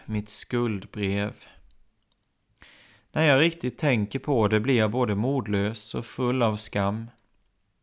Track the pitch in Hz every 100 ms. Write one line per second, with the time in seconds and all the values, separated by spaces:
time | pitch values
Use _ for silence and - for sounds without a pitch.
0 | - 107 104 - - 120 120 101 - 107
1 | 98 101 104 - - - - - _ _
2 | _ _ _ _ _ _ - - - _
3 | _ 143 160 135 165 165 127 - 151 117
4 | 104 131 - 131 104 107 117 123 107 120
5 | 117 101 120 139 110 98 101 113 - 123
6 | 117 - 123 127 113 107 - - 98 107
7 | 117 - _ _ _ _ _ _